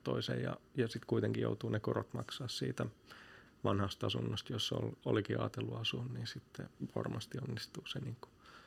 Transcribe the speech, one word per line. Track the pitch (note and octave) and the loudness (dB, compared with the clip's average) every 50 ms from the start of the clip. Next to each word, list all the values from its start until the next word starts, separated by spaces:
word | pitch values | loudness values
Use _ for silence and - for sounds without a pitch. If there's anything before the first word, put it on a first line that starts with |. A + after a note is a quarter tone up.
| - | -2
toisen | - B2+ A#2+ - - B2 B2 | 0 2 2 2 2 0 2
ja, | B2+ - - - - - - | 0 0 -2 -4 -8 -2 0
ja | C3 A#2+ | 2 2
sit | A2 - A#2+ - | 2 0 -4 0
kuitenkin | - A2+ A2+ G#2+ A2 A2 A2+ A#2 | 2 4 4 4 4 4 4 2
joutuu | A2+ A2 A2 - A2+ | 2 2 0 0 0
ne | A2+ G#2+ | 0 2
korot | - A#2+ A#2 A2+ A2 - - | 2 2 2 2 0 0 -2
maksaa | B2 A#2+ - - - C3 | -4 -4 -4 -6 -6 -4
siitä | A#2 - - C3 B2+ B2 - - A#2 - - - - - - - - - - - - - - - | -4 -2 0 0 0 0 0 -2 -2 -4 -8 -16 -18 -18 -18 -18 -18 -18 -20 -20 -20 -6 0 2
vanhasta | G#2+ G2+ G2 G2 F#2+ - - - | 4 4 4 4 2 0 0 0
asunnosta, | - - A#2+ A#2 A2+ A2 G2+ - - - | 0 2 2 2 0 0 -2 -2 -2 -2
jos | A2 - - | 0 0 0
ol-, | - - - A2 - - - | 2 0 0 0 -2 -2 2
olikin | B2 A#2 A2 G2+ - A2+ A2 | 4 4 4 4 4 2 2
ajatellut | A2 G#2+ - A2+ A2+ A2+ A#2 A#2 | 2 0 0 -2 -2 -2 -2 0
asua, | A2 - - B2 A#2+ C3 B2 | 0 0 0 0 -2 -2 -4
niin | A#2+ A#2+ | -4 -4
sitten | - - - - - - - - - - - - - - | -4 -6 -8 -10 -10 -10 -10 -10 -10 -6 -6 -6 -2 -2
varmasti | - - - - A#2 - - - - - | 0 0 0 -2 -4 -4 -4 -4 -4 -2
onnistuu | - A#2+ - - - - - - | -2 -2 -4 -6 -8 -8 -8 -6
se, | - - - | -6 -6 -4
niinku, | - - A#2 - - - - - - - - - - | -4 -4 -6 -8 -10 -16 -18 -20 -20 -20 -18 -18 -20